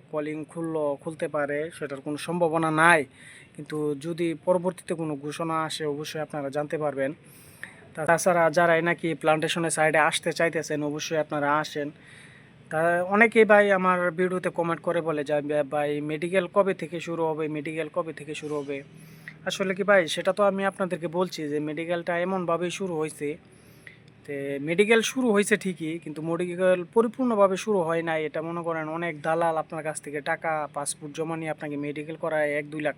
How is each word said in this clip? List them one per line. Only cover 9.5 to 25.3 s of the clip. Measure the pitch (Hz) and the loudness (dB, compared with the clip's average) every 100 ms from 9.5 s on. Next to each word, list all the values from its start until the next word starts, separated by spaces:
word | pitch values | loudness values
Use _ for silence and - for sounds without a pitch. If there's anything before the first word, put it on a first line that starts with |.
| 180 165 | 0 -2
সাইডে | 147 156 156 | 2 4 6
আসতে | 151 - 175 | 4 2 -4
চাইতেছেন | 151 165 160 147 151 | 0 0 0 -4 -4
অবশ্যই | 147 151 - 160 | -2 -4 -4 -2
আপনারা | 151 151 143 147 | -2 -2 2 2
আসেন। | 151 151 143 - - - - - - - - | 0 -4 -8 -10 -20 -20 -20 -20 -20 -20 -6
তা | 156 170 175 | 0 2 2
অনেকেই | 180 202 226 226 | 2 4 6 6
ভাই | 214 208 208 | 8 8 8
আমার | 190 185 180 180 | 4 4 2 0
ভিডিওতে | 165 185 185 175 | 0 0 0 -2
কমেন্ট | 160 170 165 | -2 -2 -2
করে | - 170 | 0 -2
বলে | 160 151 | 0 -2
যে, | 147 147 | 0 -2
"ভাই, | 143 147 139 | 0 -2 0
ভাই, | 147 147 147 | -2 -2 -2
মেডিকেল | 147 156 170 190 175 | -4 -4 0 0 2
কবে | 202 190 | 2 2
থেকে | 185 160 170 | 0 -6 -8
শুরু | 151 165 | -6 -2
হবে, | 160 151 156 | -2 0 -4
মেডিকেল | 151 147 160 151 | -4 -6 -6 -6
কবে | 180 160 | -4 -6
থেকে | 147 147 | -8 -10
শুরু | 147 151 147 | -10 -6 -6
হবে?" | 143 139 139 - - - - - - | -6 -8 -10 -20 -20 -20 -20 -10 -8
আসলে | - 190 | -4 -4
কি | 190 | -2
ভাই, | 196 202 160 | 4 4 4
সেটা | 180 175 | 0 -2
তো | 185 | 2
আমি | 202 190 | 2 2
আপনাদেরকে | 196 190 190 170 165 | -2 -2 -4 -4 -4
বলছি | 165 185 175 151 | -2 -2 -2 -4
যে | 147 | -4
মেডিকেলটা | 151 151 165 175 170 170 | -4 -6 -4 -4 -2 -2
এমনভাবেই | 180 190 170 165 175 | 0 -2 0 -2 -2
শুরু | 170 190 160 | -4 -6 -4
হয়েছে। | 156 156 147 156 - - - - - - - - - | -4 -4 -6 -8 -14 -20 -20 -20 -20 -20 -20 -20 -12
তে | 139 139 139 | -8 -6 -4
মেডিকেল | 147 175 208 226 | -2 2 6 6
শুরু | 220 262 254 | 4 0 2